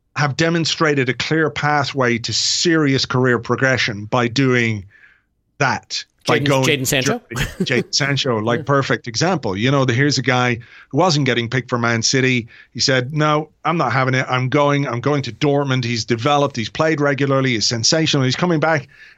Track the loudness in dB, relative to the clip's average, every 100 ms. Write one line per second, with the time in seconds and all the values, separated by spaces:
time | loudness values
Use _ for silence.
0 | _ -2 -2 0 0 0 -2 0 2 2
1 | 0 -2 -2 0 0 -2 0 0 0 0
2 | 0 0 -2 -4 -2 0 2 2 2 0
3 | 0 2 2 2 0 0 2 2 -2 -4
4 | -2 0 0 2 2 2 0 -4 -8 -20
5 | -20 _ _ _ _ -2 -2 -2 -6 -12
6 | -12 _ -2 0 2 2 2 0 0 0
7 | 0 -4 -6 -6 -4 -4 -2 -2 -2 -2
8 | -2 -2 -2 -2 0 -2 0 0 0 -2
9 | -4 -2 0 0 -2 -2 2 2 2 2
10 | 0 0 0 0 0 -2 -8 -20 -6 0
11 | 2 2 0 0 -2 -4 -4 -2 0 0
12 | 0 0 0 0 -4 -14 -14 -4 0 0
13 | 0 0 0 0 -4 _ -4 -2 0 0
14 | 0 0 0 -2 0 2 2 2 -2 -2
15 | 0 -2 -4 -2 0 2 2 0 -2 -4
16 | -2 0 2 2 2 -2 -4 0 0 2
17 | 0 0 0 2 0 0 -2 0 0 2
18 | 2 2 0 0 0 2 2 0 -4 -18
19 | -20